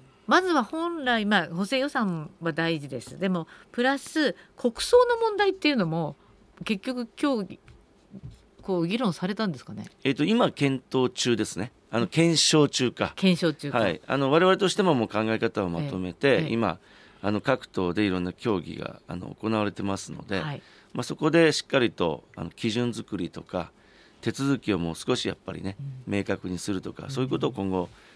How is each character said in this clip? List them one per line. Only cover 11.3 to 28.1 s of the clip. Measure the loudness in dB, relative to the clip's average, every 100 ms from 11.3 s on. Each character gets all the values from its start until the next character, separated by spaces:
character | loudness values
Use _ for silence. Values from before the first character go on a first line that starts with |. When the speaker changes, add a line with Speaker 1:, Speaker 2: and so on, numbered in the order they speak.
Speaker 2:
で | 2
す | 0 -6
ね。 | -8 -12 _
あ | -2
の、 |
Speaker 1:
う |
ん。 | 0
Speaker 2:
検 | 4 4 4
証 | 6 6 6
中 | 4 0
か。 | 0 -4 2
Speaker 1:
検 | 2 4
証 | 0
中 | -2 -2
か。 | 0
Speaker 2:
は | 0
い。 | -2 -2
あ | 0
の、 | 2
我 | 4
々 | 6 4
と | 2
し | 2
て |
も | 2
も | 2 2
う |
考 | 0
え | 0 0
方 | 0 0
を | -2
ま | -2
と | -4 -4
め | -6
て、 | 0 2
Speaker 1:
え |
え。 |
え | 4
え。 | 2
Speaker 2:
今、 | 0 0 -2 -12 -20 -20 -6
あ | -2
の、 | -2
各 | 0 -2 -4
党 | -2 -2
で | 2
い | 0
ろ | 0
ん |
な | -4
協 | -4 -2 -2
議 | -4 -10
が、 | -10 -12 -12
あ | -10
の、 | -10 -6
行 | -2
わ | -2
れ | -2
て | -4
ま | -4 -4
す | -8
の | -14
で、 | -6 -4
Speaker 1:
は | -4
い。 | -8 -14 -20 -12
Speaker 2:
ま | -8
あ、 |
そ | -6 -2
こ | 2
で | 6 6
し | 2
っ | 0
か | 2
り | 2
と、 | 2 -2 -2 -10
あ | -12
の、 | -12
基 | -4 -2
準 | 0 -2
作 | -4 -8 -6
り | -6
と | -10
か、 | -8 -8 -8 _ _ -20 -20 _
手 | -6
続 | -2 -2 -2
き | 0
を | -2
も | -2
う | -4
少 | -2 -2
し | -2
や |
っ | -6
ぱ | -10
り | -10
ね、 | -10 -8 -12 -12 -4
Speaker 1:
う |
ん。 |
Speaker 2:
明 | -2
確 | -2 -4 -4
に | -6
す | -4
る | -6
と | -6
か、 | -12
Speaker 1:
う | -8
ん。 |
Speaker 2:
そ | -6
う |
い | -4
う |
こ | -2
と | -2
を |
今 | -2 -2
後 | -2 -4 -10 -20